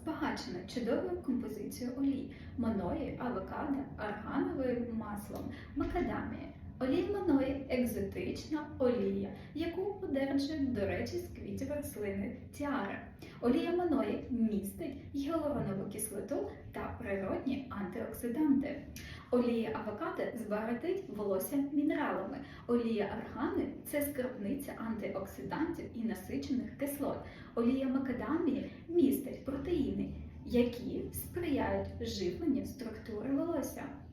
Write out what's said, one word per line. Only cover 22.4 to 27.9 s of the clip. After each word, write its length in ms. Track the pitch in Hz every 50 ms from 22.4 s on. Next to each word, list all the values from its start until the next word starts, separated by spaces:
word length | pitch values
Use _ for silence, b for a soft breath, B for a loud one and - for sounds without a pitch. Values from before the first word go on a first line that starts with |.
| - B B B B
Олія 500 | B 240 240 233 226 220 202 202 - - -
аргани — 540 | - - - - 262 349 403 - - - - - -
це 160 | - - 294 277
скарбниця 720 | - - 262 247 - - 208 202 202 277 - - - - - 226 226
антиоксидантів 960 | 220 196 196 185 - 190 196 - - - - - - 285 311 339 - - - - -
і 60 | 233
насичених 800 | 220 208 - - - - - 277 - - 262 220 - - - -
кислот. 400 | 277 277 - - 269 196 - - - B B B B B B
Олія 340 | 233 233 240 269 269 269
макадамії 840 | 262